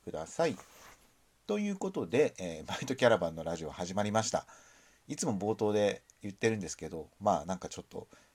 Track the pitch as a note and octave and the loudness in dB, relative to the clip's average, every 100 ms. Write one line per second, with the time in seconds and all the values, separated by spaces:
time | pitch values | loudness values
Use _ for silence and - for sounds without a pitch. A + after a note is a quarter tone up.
0 | F2 D#2+ D#2+ - E3 F#2+ - - - - | -10 -10 -6 -2 0 -2 -12 -20 -20 -20
1 | _ _ _ _ - G#3 G#3 - F#2+ - | _ _ _ _ -4 -2 -2 -4 -4 -4
2 | E2+ B2 C#3 - F2+ D#2+ - - B2+ C3 | 2 4 2 0 -8 -6 -8 -6 -4 4
3 | A#2+ G#2 E2 D#2+ D#2+ E2 D2+ D#2+ F2+ F#2+ | 6 6 4 -2 -4 -4 -6 -6 -4 -2
4 | G#2 A2 - D2+ - - - - - _ | 0 0 2 -2 -4 -16 -20 -20 -20 _
5 | - D3 D#3+ G2 G#2 A2 G#2 G#2 G#2 - | -10 -4 -2 0 0 2 2 4 4 2
6 | - _ G#2 - A2+ A2 E2 - - D#2+ | -8 _ -12 0 0 0 -4 -8 -10 -10
7 | - - G#2 E2+ E2+ F#2 E2+ - - F#2+ | -12 -2 2 2 0 -6 -6 -12 -12 -14
8 | - - _ | -14 -18 _